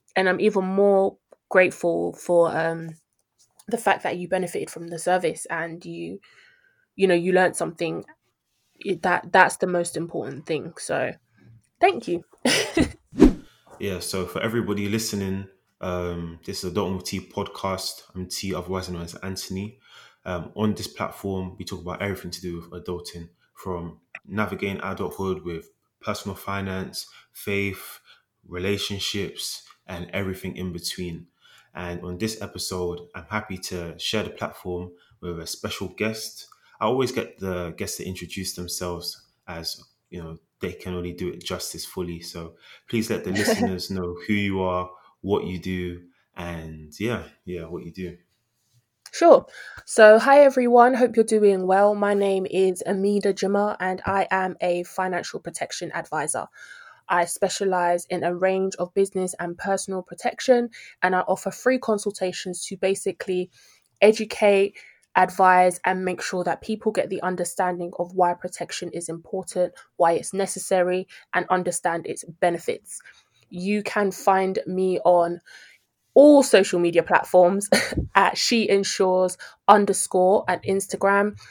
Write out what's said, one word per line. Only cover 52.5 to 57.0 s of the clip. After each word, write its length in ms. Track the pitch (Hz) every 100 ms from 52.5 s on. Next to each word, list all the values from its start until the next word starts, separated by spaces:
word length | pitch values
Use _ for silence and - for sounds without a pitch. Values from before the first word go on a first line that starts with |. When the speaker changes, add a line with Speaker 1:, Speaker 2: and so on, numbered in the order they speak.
Speaker 1:
is 320 | 185 190 180 -
Amida 460 | 196 202 202 202
Juma, 440 | 190 196 202 208 -
and 240 | 185 185 -
I 200 | 196 -
am 260 | 190 185 -
a 220 | 180 175
financial 540 | 180 - 185 175 - 165
protection 540 | 170 - - - 165
advisor. 540 | 160 160 156 151 117 - - - - - -